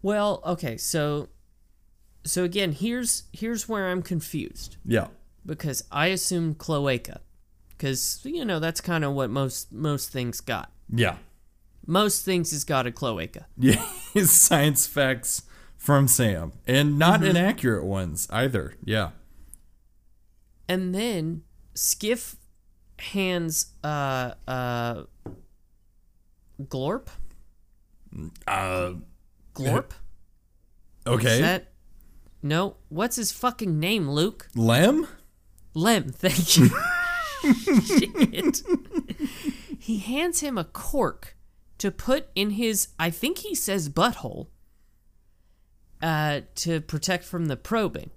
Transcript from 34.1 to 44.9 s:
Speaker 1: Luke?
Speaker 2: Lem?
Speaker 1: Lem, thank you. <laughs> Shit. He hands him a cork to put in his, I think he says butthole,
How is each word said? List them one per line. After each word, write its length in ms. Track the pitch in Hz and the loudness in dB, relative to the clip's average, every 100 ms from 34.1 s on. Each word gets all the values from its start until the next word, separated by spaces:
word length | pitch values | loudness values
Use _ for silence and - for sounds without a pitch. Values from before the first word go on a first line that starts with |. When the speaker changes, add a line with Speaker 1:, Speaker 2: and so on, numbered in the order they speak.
Speaker 1:
Luke? 380 | 147 185 - - 120 | 2 0 -2 -8 2
Speaker 2:
Lem? 500 | 113 120 190 302 311 - - _ _ - - | 4 6 6 4 0 -10 -20 _ _ -20 -10
Speaker 1:
Lem, 340 | 156 190 226 135 | -2 2 2 0
thank 480 | - 185 135 165 - | -2 0 2 4 8
you. 120 | 127 - 698 698 698 - 622 587 | 8 8 0 0 2 0 -2 -2
<laughs> 380 | 294 - - 269 | 4 4 6 4
Shit. 800 | - 339 - 381 277 - - - - 359 - 359 - - 294 - 311 - - 302 | 6 4 4 2 2 4 0 0 -2 -2 -2 -6 -6 -8 -8 -6 -8 -8 -12 -12
He 200 | - 220 | -4 -4
hands 420 | 202 262 349 330 | -2 -2 -2 -2
him 180 | 294 233 | -2 -4
a 60 | |
cork 720 | 156 - - 285 175 - - - - _ _ - | -6 -8 -4 0 0 -2 -16 -20 -20 _ _ -6
to 120 | 202 | -6
put 380 | - - 269 - | -4 0 0 0
in 160 | - 208 | -2 -2
his, 360 | 202 233 208 - - | 0 0 0 -4 -2
I 120 | 165 | -4
think 280 | 165 254 392 | 0 -4 -4
he 160 | 427 | -6
says 340 | 339 - 196 147 | -6 -2 -2 0
butthole, 560 | 143 214 - 120 - - - _ _ _ | 2 2 0 -8 -10 -14 -18 _ _ _